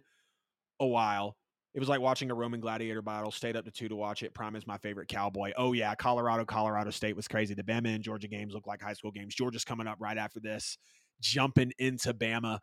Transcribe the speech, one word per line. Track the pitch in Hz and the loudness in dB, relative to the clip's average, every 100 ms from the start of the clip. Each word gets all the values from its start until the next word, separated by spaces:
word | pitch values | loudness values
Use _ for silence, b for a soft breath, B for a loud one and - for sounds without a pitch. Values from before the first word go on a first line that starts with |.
| - _ _ _ _ _ _ - | -4 _ _ _ _ _ _ 0
a | 135 | 4
while. | 117 110 101 104 - _ _ _ 135 | 6 6 4 0 -6 _ _ _ -2
It | |
was | 135 | 2
like | 135 | 4
watching | 131 127 131 | 4 2 0
a | |
Roman | 117 117 117 | -2 -2 -2
gladiator | 113 113 113 110 | -2 -2 -2 -4
battle. | 107 107 107 | -4 -4 -4
Stayed | - 117 113 | -4 -2 -4
up | 110 | -6
to | |
two | - 113 | -8 -6
to | 107 | -2
watch | 104 104 | -2 -4
it. | 113 | -6
Prime | - 107 107 | -6 -6 -6
is | 104 | -8
my | 101 | -6
favorite | 107 101 - | -6 -6 -4
cowboy. | 104 101 98 101 110 | -2 0 0 -2 0
Oh, | 127 | 2
yeah. | 123 107 | 4 2
Colorado, | 107 127 120 120 113 110 | 2 2 4 4 2 2
Colorado | 113 107 104 104 | 2 2 2 0
State | - 107 101 | 0 -2 -2
was | - | -2
crazy. | 110 104 | 0 2
The | 101 | 0
Bama | 98 117 117 | 0 0 2
and | 110 | 0
Georgia | 110 107 104 | -2 -6 -6
games | 104 104 101 | -6 -6 -6
look | 101 | -6
like | 104 | -6
high | 101 | -6
school | 101 107 | -6 -8
games. | 101 101 - | -8 -6 0
Georgia's | 123 117 | 0 0
coming | - 113 110 | -4 -4 -4
up | 104 | -4
right | 107 110 | -2 -2
after | 107 110 | -4 -6
this, | 107 107 - - _ _ _ _ | -6 -4 -6 -10 _ _ _ _
jumping | - 139 135 135 127 - | 0 4 4 6 4 4
into | 131 127 127 | 0 2 0
Bama. | 110 113 117 113 104 | 0 0 2 0 -2